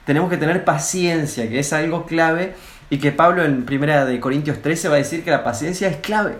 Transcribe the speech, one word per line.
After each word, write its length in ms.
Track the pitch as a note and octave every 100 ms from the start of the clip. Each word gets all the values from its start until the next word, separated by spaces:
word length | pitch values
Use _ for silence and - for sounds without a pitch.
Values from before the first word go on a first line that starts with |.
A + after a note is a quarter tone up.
| -
tenemos 240 | C#3+ F3
que 60 | E3+
tener 280 | D3+ F3+
paciencia, 840 | F#3 D3+ - F#3 F3 E3 C#3+ - A2+
que 100 | B2
es 140 | C#3+
algo 340 | D#3 D#3+ E3 -
clave, 480 | E3 E3 E3 F#3 - - - -
y 80 | C#3
que 140 | C#3+
Pablo 320 | - E3+ F3+
en 220 | D#3 C3 B2
Primera 380 | C#3 D3 D3+
de 160 | C3 B2
Corintios 420 | C3 C#3 D3+ C#3+
trece 260 | C#3+ E3 E3
va 60 |
a 40 | D3
decir 260 | C#3 E3
que 60 | E3+
la 140 | C#3
paciencia 440 | C3 A2 D#3 F3+ G3
es 80 | D3
clave, 420 | - G#3+ G3